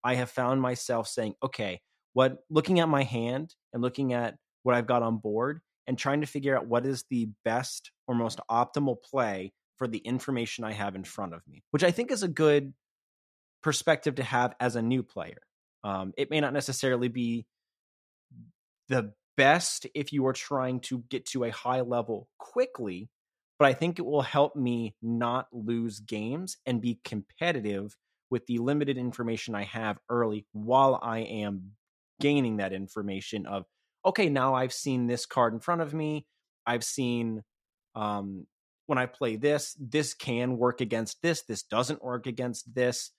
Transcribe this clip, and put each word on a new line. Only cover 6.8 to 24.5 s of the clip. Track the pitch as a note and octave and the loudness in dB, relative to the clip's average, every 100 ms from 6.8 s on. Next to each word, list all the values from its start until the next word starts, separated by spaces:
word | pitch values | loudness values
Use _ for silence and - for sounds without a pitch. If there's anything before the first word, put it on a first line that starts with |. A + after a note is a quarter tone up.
| B2+ | 0
is | C3 - | -4 -2
the | B2 A2 G#2 - | -2 -2 -2 -2
best | A#2 B2+ - - _ - | -2 -4 -10 -14 _ -4
or | A#2+ | -2
most | A#2 - - | 0 -4 -2
optimal | A#2 B2 - C#3 A#2+ | 0 2 0 0 -2
play | - C3+ A#2 F#2+ G2 _ _ _ | -4 -2 0 -2 -8 _ _ _
for | B2+ | -4
the | A2 | -4
information | A2+ B2+ - B2+ A2+ - A2 | -4 -4 -2 -2 -2 -6 -8
I | |
have | G#2 G2+ F#2+ | -4 -4 -6
in | F#2 | -12
front | - F#2+ | -10 -10
of | E2 - | -10 -18
me, | - _ | -20 _
which | D3 | 2
I | F3+ | 2
think | F3 B3 | 2 -2
is | B3 | -2
a | F#3+ | -2
good | D3+ D#3 D3 C#3 C3+ _ _ _ _ _ _ _ _ | 4 6 6 2 -12 _ _ _ _ _ _ _ _
perspective | D#3 C#3+ - D3+ - C3 | -2 0 4 4 2 -2
to | |
have | B2 B2+ B2 - | 0 2 0 0
as | B2 A#2 | -2 0
a | |
new | A2+ B2+ | 2 0
player. | A#2 - E2+ - _ _ _ _ | 0 -8 -10 -12 _ _ _ _
Um, | G#2 F#2+ F#2+ F#2+ | -6 -4 -4 -4
it | C#3 | -2
may | D#3 | 0
not | D3 | 0
necessarily | C#3 C3+ C3 C3+ B2 B2 | 0 -2 -2 0 2 0
be | A#2+ A#2+ A#2 - _ _ _ _ _ _ _ _ A#2+ A2+ _ _ _ _ | -2 -2 -4 -6 _ _ _ _ _ _ _ _ -20 -20 _ _ _ _
the | C3 G#2+ - _ - | 0 0 -10 _ 6
best | C3+ E3 - - - | 8 8 4 -6 -6
if | D3+ C#3 | -6 -2
you | D3 C3 | 0 2
are | |
trying | B2+ - C#3+ B2+ B2+ | 0 -4 -2 0 -2
to | - B2+ A#2+ | -4 -6 -4
get | C3 - | -6 -4
to | C3+ | -2
a | A#2+ | -2
high | A2 B2+ B2+ | -2 -2 0
level | A#2+ A#2+ A2+ G#2 G2+ _ | 0 -2 -2 -4 -6 _
quickly, | - - B3+ - A2 F2+ A2 _ _ _ _ _ | -6 -2 -2 -2 -6 -6 -10 _ _ _ _ _
but | C#3+ | 4
I | |
think | C3 E3 F3 | 6 0 -2
it | C3+ | 0
will | D3 | 0
help | C3+ D3 C#3+ | 2 4 4